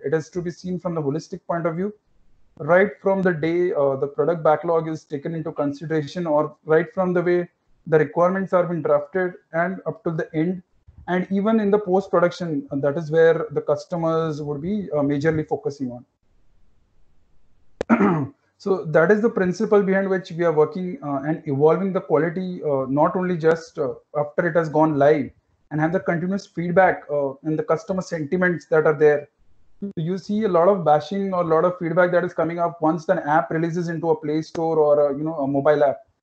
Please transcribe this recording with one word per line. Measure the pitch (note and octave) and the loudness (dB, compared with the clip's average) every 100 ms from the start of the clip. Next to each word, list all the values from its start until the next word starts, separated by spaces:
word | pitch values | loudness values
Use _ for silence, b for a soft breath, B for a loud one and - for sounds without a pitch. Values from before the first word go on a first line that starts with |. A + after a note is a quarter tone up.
| C#3 | -4
It | |
has | D#3+ D3+ F3+ | -4 -4 -8
to | |
be | E3+ | -8
seen | D#3+ F3+ F3+ | -8 -8 -6
from | F3 | -4
the | E3 | -4
holistic | C#3+ D#3 - F3+ - | -4 -4 -8 -12 -6
point | E3+ E3 | -4 -4
of | D#3+ | -4
view, | G3+ G#3 _ _ _ _ _ - | -6 -8 _ _ _ _ _ -10
right | D3+ F3+ G3+ - | 2 4 2 0
from | G3 G3 | -2 0
the | F#3 | 0
day, | E3 D#3+ E3+ F3+ | 0 -2 0 0
uh, | D3 C#3 C3+ | 0 0 0
the | C#3+ | -2
product | C#3+ D3 E3+ | -2 -2 0
backlog | D#3 D3+ E3+ E3 D#3+ | 2 2 2 0 -2
is | D#3 - D3 | -6 -8 -10
taken | D#3+ | -8
into | E3 D#3 | -8 -8
consideration, | D3 C#3+ C#3 D3+ D#3 C#3+ F#3 E3+ | -4 -4 -4 -4 -4 -4 -6 0
or | D3 D3 - D#3 | 0 0 -6 0
right | D#3 E3 | 2 2
from | - F3+ | -2 0
the | F3 | 0
way | E3+ F3 F3 _ _ _ - | 2 0 -2 _ _ _ 0
the | D#3 | 2
requirements | D3 - F3 F#3+ F#3 | 2 2 2 2 0
are | F#3 E3+ | 0 0
being | E3+ | -2
drafted | D3 G3 G3 F#3 F3+ - _ | 0 0 0 -4 -4 -6 _
and | E3 F3+ F#3 E3 | -4 -2 -4 -8
up | D#3+ | -8
to | F3 | -6
the | D#3+ D#3+ D#3 | -6 -4 -2
end. | E3 F#3 - _ _ - - | -2 -4 -10 _ _ -18 -4
And | F3 F#3 | -4 -2
even | G3 G3+ A3+ | -2 2 2
in | G3+ | 2
the | G#3 | 2
post-production, | F#3+ F#3 G3 F3+ F3 - E3+ C#3+ C#3 | 2 0 2 2 2 0 -4 -6 -4
uh, | C#3 C#3+ | -2 -2
that | D3 | -2
is | D#3 | 0
where | D#3+ E3 D#3+ D#3+ | 4 4 4 -2
the | D3 | -4
customers | D3+ D3 - E3+ E3 D#3+ D#3+ D3 | -2 -2 -2 -4 -2 0 -2 -4
would | D3 D3 | -6 -6
be, | E3+ G#3 F#3 | -6 -6 -4
uh, | D3+ | -2
majorly | C#3 C#3+ D#3+ D#3 D3+ | 0 0 2 0 -2
focusing | D3 D3 C#3 B2+ A#2+ | -4 -6 -6 -8 -10
on. | - _ _ _ _ _ - _ _ _ - _ _ - - _ - - - | -16 _ _ _ _ _ -20 _ _ _ -20 _ _ -20 -20 _ -20 -16 0
<clears throat> | A#3 G3+ E3 C3+ - _ _ | 2 2 0 -4 -10 _ _
So | G3+ F#3 D3+ | -4 -4 0
that | D#3 E3 | 2 4
is | G#3+ | 4
the | A3+ | 2
principle | A3+ F3+ F3 A3 G#3 | 0 -2 -2 2 2
behind | F#3+ F#3+ F#3+ | 2 0 0
which | F#3 F#3 | -2 -4
we | E3 | -2
are | E3+ | 0
working, | D3+ D3+ F#3 F3+ - | 2 2 0 -8 -8
uh, | D3 C#3 D3 | -6 -6 -4
and | D#3 - | -6 -4
evolving | C3+ D#3 E3 G3 | 2 4 4 0
the | F#3 | -4
quality, | - D3 E3 E3+ F#3 F3+ | 0 0 0 -2 -8 -6
uh, | D3+ C3+ C3 | -4 -2 0
not | C#3 E3+ F#3 | 0 0 0
only | F3+ F3 | -2 0
just, | D#3+ E3 - - | 2 0 -2 -6
uh, | C3+ A#2 _ D3 | -6 -6 _ -6
after | D3 - F3 | -4 -2 0
it | E3+ | 0
has | D#3+ | 0
gone | D3+ D#3 C#3+ | 2 2 4
live, | C#3+ D#3 A2+ - _ _ _ | 4 4 0 -10 _ _ _
and | D3 | -2
have | D#3+ | 0
the | F#3 | 0
continuous | F#3 E3+ F3+ G3 - | -2 -4 -2 -6 -6
feedback, | - F3 F3 F#3 - - D3 | -6 0 4 4 2 -4 -4
uh, | C#3 - | -2 -4
in | D#3 D#3 | -4 -4
the | |
customer | D#3 D#3+ - F#3 | -2 -2 -2 -6
sentiments | F3 E3 C#3+ F#3 F3+ D#3+ - | -6 -8 -4 0 0 -2 0
that | D#3+ D#3 | 2 2
are | D3+ | 4
there. | D3+ D3 - _ _ - - - G3+ F#3 | 4 4 -2 _ _ -20 -20 -12 -10 -6
You | D#3+ F#3+ | -6 -6
see | - G#3 A3 | -4 -2 2
a | |
lot | F3 F3 | 4 4
of | G3+ | 4
bashing | D#3 D3 - G3 G3 F#3 | 4 2 2 -4 -2 -2
or | |
a | E3+ D#3+ | 2 2
lot | F3 | 2
of | F3+ | 0
feedback | E3 E3 F3+ | 0 2 4
that | F3 | 2
is | F3 | 0
coming | - E3 E3+ | -2 -4 -2
up | E3+ E3 | -4 0
once | D#3 E3+ D#3+ | 0 0 0
an | F3 | -2
app | D3 D#3 E3 | 2 0 2
releases | D#3+ E3 E3 E3+ | -2 -2 -2 -4
into | E3 E3 | -4 -2
a | D#3 | -2
Play | D3 D#3 | -2 -4
Store | D#3 - D#3+ D#3+ | -4 -4 -2 2
or | D3 D3 C#3+ | 4 4 2
a, | C#3 | 0
you | |
know, | D#3 D#3+ | -4 -4
a | C3+ | -2
mobile | C#3 C#3+ D3 | 0 2 4
app. | C#3+ - - _ | 2 0 -8 _